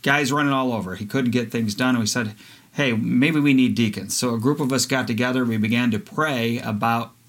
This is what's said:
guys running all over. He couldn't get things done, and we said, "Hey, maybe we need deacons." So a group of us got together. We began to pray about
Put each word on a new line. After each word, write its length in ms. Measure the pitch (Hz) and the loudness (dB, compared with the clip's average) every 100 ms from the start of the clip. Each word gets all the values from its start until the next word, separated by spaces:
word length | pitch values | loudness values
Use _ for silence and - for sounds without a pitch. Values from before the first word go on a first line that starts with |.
guys 300 | 139 147 131 | 0 0 2
running 200 | 147 143 | 0 2
all 200 | 135 127 | 0 0
over. 240 | 110 90 92 | -2 -4 -8
He 80 | |
couldn't 260 | 104 135 123 | -4 -2 0
get 220 | 120 117 | 0 -2
things 220 | 117 110 | -2 -2
done, 160 | 104 127 | 0 0
and 80 | 120 | 0
we 80 | 107 | 0
said, 280 | 123 107 - - - - | -2 -4 -8 -20 -20 -10
"Hey, 200 | - 135 | -2 0
maybe 460 | 113 120 123 151 151 | 0 2 2 2 4
we 140 | 143 | 4
need 220 | 131 123 | 4 4
deacons." 420 | 104 110 98 98 - | 2 0 -2 -6 -4
So 180 | 127 | -2
a 40 | 117 | 0
group 200 | 123 151 | 0 0
of 120 | 127 | 0
us 140 | 131 - | 0 0
got 200 | 131 117 | -2 -2
together. 380 | 113 127 127 | -2 0 0
We 140 | 120 110 | 0 0
began 320 | 110 120 123 | 0 2 2
to 80 | 107 | 0
pray 600 | - - 156 123 117 120 | -4 -4 -2 0 -2 -2
about 540 | - 104 113 117 117 - | -4 -2 0 0 -4 -14